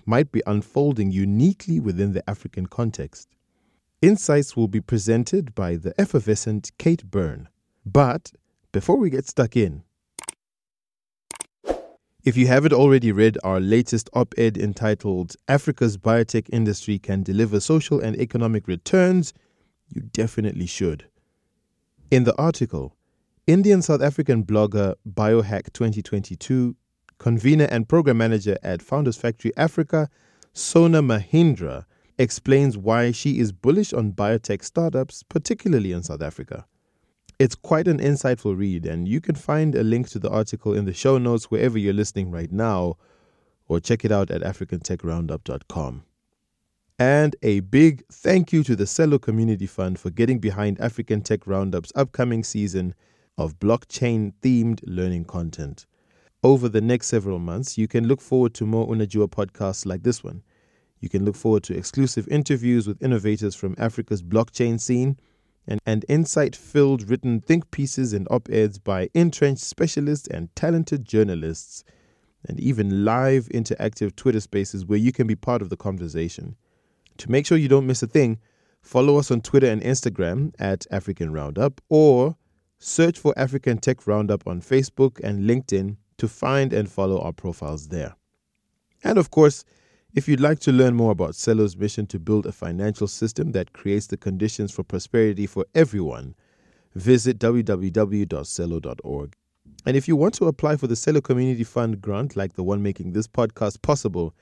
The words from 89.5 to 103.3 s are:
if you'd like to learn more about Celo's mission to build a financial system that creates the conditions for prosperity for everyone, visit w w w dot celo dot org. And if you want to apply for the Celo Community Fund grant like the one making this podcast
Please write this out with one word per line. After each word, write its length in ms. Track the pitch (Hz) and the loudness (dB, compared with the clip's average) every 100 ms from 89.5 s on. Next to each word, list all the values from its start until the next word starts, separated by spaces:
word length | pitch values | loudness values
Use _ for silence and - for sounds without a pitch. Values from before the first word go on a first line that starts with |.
| - - _ _ _ _ - | 4 -12 _ _ _ _ -4
if 120 | 139 | 2
you'd 120 | 135 | 2
like 180 | 143 156 | 4 2
to 100 | - | 4
learn 240 | 131 127 120 | 6 6 4
more 160 | 113 | 2
about 240 | 92 85 - | 2 -2 -4
Celo's 420 | - 110 104 90 | 0 2 2 0
mission 300 | 104 - 104 | -6 -4 -6
to 100 | 98 | -6
build 300 | 82 107 - | 0 0 0
a 40 | |
financial 560 | - 87 87 104 101 101 | -8 -8 -4 -4 -2 -4
system 440 | - 113 - 156 | -4 -4 -4 -4
that 220 | 110 90 | -4 -6
creates 340 | - 101 101 - | -8 -2 -2 -2
the 100 | 98 | -8
conditions 540 | 101 95 107 - 101 | -6 -4 -4 -4 -8
for 100 | - | -8
prosperity 640 | 92 92 - 117 110 101 101 | -8 -8 -2 2 2 0 -6
for 220 | - - 160 | -6 -2 2
everyone, 580 | 151 104 78 60 65 - _ _ _ _ _ - | 2 0 -6 -8 -16 -20 _ _ _ _ _ -4
visit 420 | 95 127 113 117 | 4 4 4 0
w 240 | 117 120 | 0 0
w 300 | 110 95 95 | 0 -2 -2
w 340 | 98 104 104 98 | 0 0 0 -2
dot 200 | 76 73 | -6 -8
celo 360 | - 85 82 | -8 -4 -6
dot 180 | 69 60 | -8 -12
org. 320 | - 71 73 _ _ _ _ - - | -10 -10 -10 _ _ _ _ -10 -2
And 100 | 135 | -2
if 120 | 135 | 2
you 80 | 151 | 2
want 180 | 180 | 2
to 140 | - 165 | 0 -2
apply 300 | 139 151 151 | 0 -2 0
for 100 | 127 | -2
the 80 | 113 | -2
Celo 260 | - 151 | 0 0
Community 420 | - 123 131 123 | 0 0 0 -2
Fund 380 | 113 - 113 104 | -4 -2 -2 -4
grant 340 | 104 101 135 - | -4 -4 -4 -6
like 180 | 95 | -6
the 100 | - | -4
one 180 | 92 101 | -4 -2
making 320 | 101 95 90 | -2 -4 -6
this 140 | 92 | -6
podcast 560 | 110 | -4